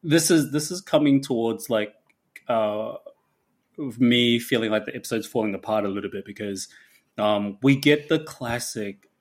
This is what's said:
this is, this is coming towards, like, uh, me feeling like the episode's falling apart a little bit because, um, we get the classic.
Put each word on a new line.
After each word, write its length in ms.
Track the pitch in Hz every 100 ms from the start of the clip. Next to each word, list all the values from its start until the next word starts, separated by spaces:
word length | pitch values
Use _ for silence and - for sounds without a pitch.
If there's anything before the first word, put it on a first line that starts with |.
this 260 | 165 160 160
is, 220 | 165 139
this 180 | 143 151
is 100 | 180
coming 400 | - 156 147 139
towards, 460 | 135 120 113 107 -
like, 240 | 113 104 _ _ _ _ - -
uh, 460 | 117 107 107 113 - - _ _ _ _ _ _ - 139 113
me 400 | 120 120 120 120
feeling 320 | 117 120 110
like 160 | 107 107
the 100 | 123
episode's 300 | - 110 107
falling 280 | 123 110
apart 300 | 95 - 107
a 40 | 104
little 220 | 101 98
bit 140 | 98
because, 440 | 101 98 104 95 - - _ _ _ -
um, 400 | 107 104 101 101
we 140 | 135 139
get 320 | 143 147 147
the 100 | 160
classic. 920 | 156 - 120 120 - 117 101 101 _ _